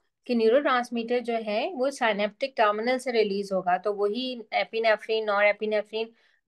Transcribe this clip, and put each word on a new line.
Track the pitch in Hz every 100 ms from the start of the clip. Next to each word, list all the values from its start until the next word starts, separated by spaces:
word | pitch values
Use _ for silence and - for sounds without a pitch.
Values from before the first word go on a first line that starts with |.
| _ _ -
कि | 240
neurotransmitter | 220 247 285 247 240 240 226 247
जो | 240
है | 233 220 208 302
वो | 359 262
synaptic | 277 233 196 208 202 269 -
terminal | 214 208 233 254
से | 262
release | 233 208 196 196
होगा, | 190 180 185
तो | 214
वही | 208 202 220 254 247 220
epinephrine, | 208 196 220 226 214 - 220 214
norepinephrine | 202 208 202 214 214 208 220 226 - _ _